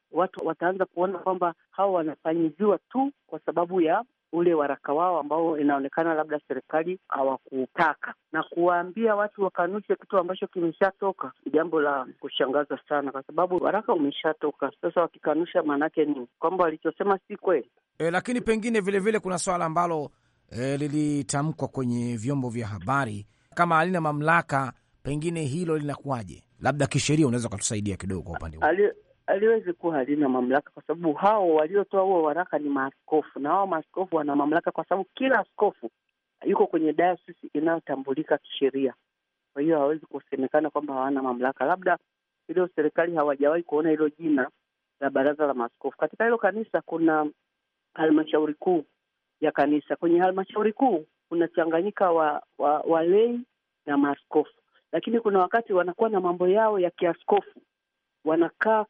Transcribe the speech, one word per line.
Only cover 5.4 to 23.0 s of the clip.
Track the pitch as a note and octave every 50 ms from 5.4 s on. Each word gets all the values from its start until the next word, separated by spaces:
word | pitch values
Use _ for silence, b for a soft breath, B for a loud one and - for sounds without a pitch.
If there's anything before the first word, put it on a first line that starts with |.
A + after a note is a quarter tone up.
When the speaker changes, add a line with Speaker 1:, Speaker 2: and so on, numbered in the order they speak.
| E3 E3 D#3+ D3+
Speaker 1:
inaonekana | D3 C#3+ C#3+ C#3 C3+ C3+ - F3 E3 E3 D#3+
labda | D#3 D#3 D#3 D3 D3 _ -
serikali | C3+ C3 - - - D#3 D#3+ F3 F#3 F#3+ _ -
hawakutaka. | - - C3+ C3+ C3 - _ - - C3 B2+ - - E3+ E3+ D#3 C#3 - - - - _ _ -
Na | - D#3+
kuwaambia | D3+ - - E3+ E3+ F3+ F3 F3 F3 F#3 E3+ A3 A3+ A3 G#3
watu | G3+ G#3 G#3 - G#3
wakanushe | G3 F#3 - - F3 F3 G3 G#3+ G3+ - F#3+
kitu | - - - G#3 F#3+
ambacho | E3+ F3 F#3 - G3+
kimeshatoka | - - F#3+ E3+ E3 D#3+ - G3 F#3+ - - G3+ G3 F#3 - - C3 - _ -
ni | -
jambo | C#3 D3+ E3 F3 D#3+ D#3+
la | D3 D3 C#3 C3+ B2+ B2 - -
kushangaza | - C#3 - - D3 C3 C3 D3 D3 - C#3 - _ -
sana, | D3+ C#3+ C#3+ C#3
kwa | C3 C3+
sababu | C3+ - D3+ D#3+ F3+ F#3 F#3 E3+ D#3
waraka | C#3+ F3 G#3 G#3+ - G#3+
umeshatoka. | E3+ C#3+ C#3+ - - - D#3+ D#3 - - D3 - - C#3+ C3 - -
Sasa | - F3 - F3+
wakikanusha, | E3 D#3+ _ - - D#3+ D3+ D#3 F3 - - F#3
maanake | D#3+ D3+ C3 C#3 D3+ D#3+ - D#3+ D3+
ni | D3+ D3 C3+ A#2+ - _ -
kwamba | D#3+ E3 F#3 F#3 F3+
walichosema | D#3+ D#3 D#3 - D#3+ - - G3 G3+ G3 F3+ _ -
si | G#3
kweli. | - - G3 F3 C3+ - _ _ _ _ _ _ -
Speaker 2:
E, | D#3 E3
lakini | E3+ F#3 F3+ - B3 B3
pengine | - A3+ A3 A3 G3 B3 A3+ A3
vile | F#3 G3 G3 G3
vile | F#3 A3 G#3+ G#3
kuna | - F#3 F#3 E3+
swala | - G3 F3+ F3 E3+
ambalo, | D#3+ D#3+ E3+ F3 F3 E3 D#3 C#3+ - _ _ _ _ _ _ _ -
e, | - A2+ B2+ C3+ C#3
lilitamkwa | C#3 D3 D3 C#3 D3+ D3+ D3 D3 C#3+ C#3 - - C#3+ D3 D#3+ D3+ - C3+ B2+
kwenye | - C3+ C3 A#2+ A#2+ A#2+ A#2+ A#2+ A#2+
vyombo | A2+ G#2 C3+ C#3+ C#3 B2+ B2
vya | A2 A#2+ A2+
habari, | G2+ G#2+ F#2+ E2 A2 C3+ C#3